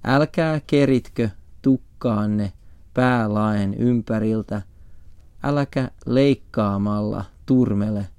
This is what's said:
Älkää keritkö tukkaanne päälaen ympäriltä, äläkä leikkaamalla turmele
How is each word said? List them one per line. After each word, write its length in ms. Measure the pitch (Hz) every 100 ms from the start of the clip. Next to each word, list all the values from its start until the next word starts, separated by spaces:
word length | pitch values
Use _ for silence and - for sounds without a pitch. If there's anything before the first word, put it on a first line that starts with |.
Älkää 580 | - 135 151 - 160 156 -
keritkö 600 | 147 139 131 - - 113 - - -
tukkaanne 920 | - 131 - - 127 107 104 104 101 - - - -
päälaen 800 | - 127 123 107 104 107 104 98
ympäriltä, 880 | 107 120 120 107 110 107 110 104 107 98 - - - - - - -
äläkä 480 | 135 143 139 - 131 - -
leikkaamalla 1200 | 123 139 135 - - 104 101 101 104 104 - 95 - -
turmele 640 | 131 120 104 104 107 92